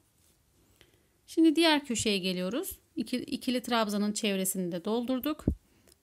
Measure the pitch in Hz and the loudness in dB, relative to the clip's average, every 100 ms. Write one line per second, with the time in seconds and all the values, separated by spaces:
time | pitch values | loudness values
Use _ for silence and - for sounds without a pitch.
0 | _ _ _ _ _ _ _ _ - _ | _ _ _ _ _ _ _ _ -20 _
1 | _ _ - - 320 302 339 302 285 220 | _ _ -8 4 6 6 4 4 2 -2
2 | 220 196 185 180 180 240 381 - _ - | 0 0 0 -2 -2 -4 -6 -10 _ -8
3 | 220 247 - - - 247 247 233 214 202 | -4 -4 -4 -6 -2 -2 0 0 0 0
4 | 208 214 214 196 185 190 180 175 208 233 | 0 0 0 0 -2 -2 -4 -4 -2 -2
5 | 240 262 277 302 - - _ _ _ - | -2 -2 -2 -2 -2 -4 _ _ _ -8